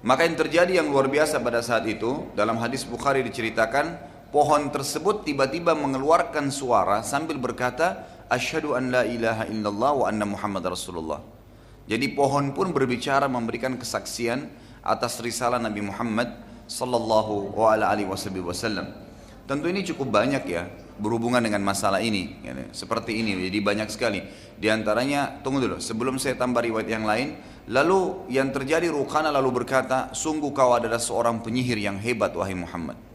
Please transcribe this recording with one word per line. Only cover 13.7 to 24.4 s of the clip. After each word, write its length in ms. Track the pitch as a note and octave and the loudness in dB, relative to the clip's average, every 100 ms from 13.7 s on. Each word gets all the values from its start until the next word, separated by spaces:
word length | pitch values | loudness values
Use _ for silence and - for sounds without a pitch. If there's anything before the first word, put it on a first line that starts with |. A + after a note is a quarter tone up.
kesaksian 760 | B2 - G#2 - - A#2 B2+ D3+ - - - - | -4 -4 -6 -6 -4 -2 -2 -6 -16 -20 -8 -2
atas 320 | A2 A#2+ - | 0 -2 -4
risalah 400 | A#2 A2 A#2+ B2 | -6 -2 0 0
Nabi 240 | A2+ G#2 | -2 -4
Muhammad 480 | G2+ G2 A#2+ A2 B2 - - - - | -4 -4 -2 0 -2 -6 -18 -20 -12
sallallahu 880 | - B2+ A#2+ A2 A2 G#2+ G#2 G2 G2+ | -6 0 0 4 4 4 -2 -2 2
alaihi 480 | A2 A2 G#2+ G#2 G2 | 4 6 4 2 0
wasallam. 840 | F#2+ G#2 F#2+ F2 F2+ A2+ G2 - - - - - - - | -4 -4 -6 -4 -4 -4 -4 -6 -12 -18 -20 -20 -20 -6
Tentu 180 | C#3+ E3 | -4 -2
ini 140 | G3 | -2
cukup 300 | F#3 - B2+ | -4 -4 2
banyak 320 | G#2+ B2 C3+ F2+ | 4 4 0 -2
ya, 240 | E2+ F#2 - - - | -4 -6 -12 -18 -6
berhubungan 400 | G#2+ A#2 A#2 B2 | -2 0 2 2
dengan 240 | A2+ G#2 G2 | 2 0 0
masalah 340 | G2 G#2 F#2+ | 0 2 2
ini, 380 | A2+ G2+ D2+ - - | 2 -2 -4 -10 -12
ya, 80 | C2 B1 | -10 -10
seperti 480 | - - A2+ A2+ A2 | -12 -6 -4 -2 -2
ini, 160 | A2 F#2 F#2 | -2 -2 -2
jadi 100 | G#2 | 0
banyak 300 | G2+ G#2 G#2+ | 0 0 -4
sekali. 320 | - A#2 G2 - - | -2 -2 -2 -6 -16